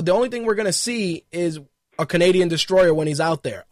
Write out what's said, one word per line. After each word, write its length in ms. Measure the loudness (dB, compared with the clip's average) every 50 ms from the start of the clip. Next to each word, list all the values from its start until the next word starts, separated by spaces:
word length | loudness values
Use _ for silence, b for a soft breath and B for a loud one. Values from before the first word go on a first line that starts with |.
| 0
the 80 | 0
only 160 | 2 2 0 -2
thing 160 | -4 -4 -2
we're 100 | -2 -2
gonna 160 | 0 -2 -2
see 520 | -2 -2 -4 -4 -4 -4 -4 -4 -4 -6 _ _
is 280 | -6 -4 -4 -4 -4 -6 -16 _ _ _ _ _ _ -6
a 80 | -4
Canadian 420 | -2 2 2 4 4 4 4 2 0
Destroyer 440 | 0 -2 -2 2 4 4 6 6
when 140 | 4 2 0
he's 140 | -2 -2 -2
out 220 | -2 -2 -2 -4
there. 220 | -6 -10 -10 -10 -12 _